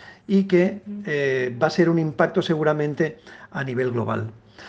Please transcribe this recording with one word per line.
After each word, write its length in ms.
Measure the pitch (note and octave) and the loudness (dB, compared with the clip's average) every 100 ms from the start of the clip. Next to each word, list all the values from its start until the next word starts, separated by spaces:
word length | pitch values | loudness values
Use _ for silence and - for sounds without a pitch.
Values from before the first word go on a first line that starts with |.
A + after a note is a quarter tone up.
| - - - | -20 -16 0
y 160 | G3 | 0
que, 360 | G3 F3+ F#3+ G3+ - G#3 | 4 4 4 0 -10 -10
eh, 520 | E3+ D3 C#3 C3 B2+ A#2+ | -4 -2 0 0 -2 0
va 60 | D3+ | 0
a 40 | |
ser 200 | - E3 | 4 2
un 80 | E3 | 4
impacto 420 | D#3 - E3 F3 | 0 0 0 0
seguramente 800 | E3 D#3 D3+ D3+ D3 C#3+ D#3 - - - - | 0 0 2 0 0 -2 -4 -4 -20 -20 -14
a 140 | D3+ | -10
nivel 260 | C3 B2 B2+ | -6 -2 -2
global. 400 | A#2+ A2 A2 A2 - - - | -2 -2 -4 -6 -10 -20 -20